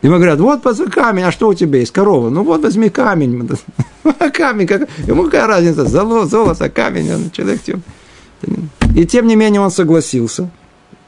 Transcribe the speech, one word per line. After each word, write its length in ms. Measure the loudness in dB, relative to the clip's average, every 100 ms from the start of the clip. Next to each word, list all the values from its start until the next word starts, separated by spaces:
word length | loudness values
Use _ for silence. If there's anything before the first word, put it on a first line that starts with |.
Ему 140 | 4 4
говорят: 240 | 4 4
«Вот, 220 | 2 2
позы-, 280 | 0 -2 -2
камень, 340 | 0 0 0
а 80 | -2
что 160 | 0 0
у 60 |
тебя 240 | 0 2 0
есть? 140 | 0
Корова. 380 | 0 2 2 0
Ну 120 | -2
вот, 200 | 0 0
возьми 260 | 0 2 0
камень». 600 | 0 0 0 0 -2 -4 -8 -10 -8 -8 -4
<laughs> 300 | -2 0 -2
Камень, 340 | -2 -2 -2 0
как, 220 | 0 -4 -8 -4
ему 180 | 0
какая 220 | 0 0 2
разница? 380 | 2 2 0
Золо-, 420 | 0 0 0 0 0
золото, 440 | 0 0 0 -4
камень, 420 | -2 -4 -4 -4
он, 180 | -4 -6
человек 300 | -6 -6 -4
тем-, 200 | -6 -10 -10 -20 -20 -20 -20 -14 -8 -8 -8 -2 0
и 100 | 2 2
тем 200 | 2 2
не 100 | 4
менее 240 | 4 2
он 100 | 0
согласился. 760 | 0 2 2 0 -4 -4 -6 -10 -10 _ _ _ -20